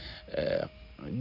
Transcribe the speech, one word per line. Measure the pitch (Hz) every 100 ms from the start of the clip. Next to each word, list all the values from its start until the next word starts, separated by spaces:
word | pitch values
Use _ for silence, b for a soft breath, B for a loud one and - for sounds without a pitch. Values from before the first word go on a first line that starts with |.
| B B - -
اه، | - 50 50 - - - 73 120